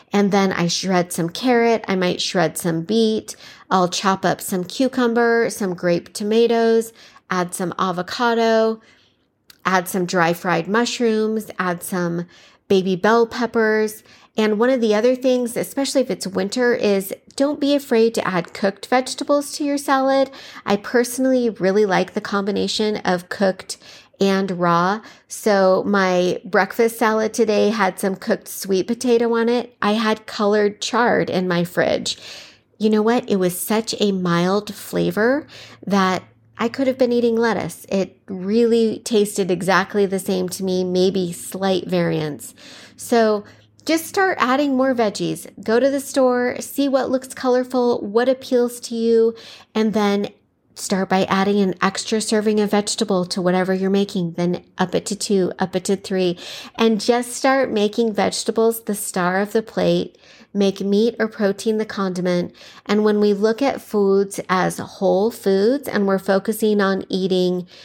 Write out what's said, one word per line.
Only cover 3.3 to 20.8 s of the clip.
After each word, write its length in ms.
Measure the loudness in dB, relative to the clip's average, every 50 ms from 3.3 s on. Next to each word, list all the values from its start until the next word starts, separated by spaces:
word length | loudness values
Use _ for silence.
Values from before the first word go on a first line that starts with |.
| -12 -18 -18 -20 -20 -18 -6 -2
I'll 180 | 0 2 2 0
chop 360 | 0 -2 -2 -2 0 0 0
up 160 | -2 -2 -2
some 240 | -4 -6 -6 -6 -6
cucumber, 840 | -4 -2 -2 -2 0 0 0 0 0 2 2 2 2 2 2 0 0
some 260 | -2 -4 -4 -4 -4
grape 380 | -2 0 0 0 0 -2 -6 -10
tomatoes, 800 | -6 -4 0 2 4 4 4 4 4 4 4 4 2 0 -2 -6 -20 -20 -20 -20 -16 _ -4
add 240 | -2 -2 -2 -2 -4
some 180 | -6 -6 -4 -4 -2
avocado, 1040 | -2 -2 -2 -4 -6 -6 -4 -2 0 0 2 2 2 2 4 4 2 2 0 -4 -10 _ _ _ _ _ _ _ _ _ _ _ _ _ -14 _ -2
add 240 | 0 0 0 0 0
some 180 | -2 -2 -2
dry 260 | 0 0 2 2 2 0
fried 360 | 0 -2 -2 -2 -2 0 0
mushrooms, 800 | 0 0 0 0 -2 -2 0 0 2 0 0 0 -2 -4 -6 -8 -8 -6
add 240 | -4 -4 -4 -4 -6
some 440 | -6 -4 -2 -2 -2 -2 -4 -6 -8 -12 -20 -20 -20 _ _ _ 2
baby 280 | 2 2 2 2 0
bell 300 | 0 2 4 4 4 4
peppers. 760 | 2 0 -4 -4 -2 0 0 2 2 2 2 0 -2 -4 -8 -18 -20 -20 -20 -20 _ _
And 220 | 0 0 2 2 2
one 120 | 2 2
of 100 | 2 2
the 140 | 2 2 2
other 200 | 4 4 2 2
things, 420 | 2 2 2 2 2 0 -2 -4
especially 440 | -4 -6 -4 -4 -4 -4 0 0 0
if 100 | 0 0
it's 160 | -2 -6 -6
winter, 480 | -6 -4 -4 -4 -2 -2 0 0 0 0
is 400 | 2 2 2 2 0 0 -4 -10 -14 _ -8 -4
don't 240 | -2 0 0 0 0
be 140 | 0 2 2
afraid 400 | 0 0 0 2 4 4 2 2
to 120 | 0 -2
add 280 | -2 -2 -2 -4 -4 -6
cooked 320 | -4 -2 -2 -2 -4 -4
vegetables 640 | 0 0 0 0 0 -4 -4 -2 0 0 0 0 -2 -6
to 120 | -4 -2
your 140 | -2 -2 -2
salad. 520 | 0 0 0 2 2 2 2 2 2 0 -4 -10 -20 -20 -20 -10 -4
I 120 | -2 -2
personally 720 | -2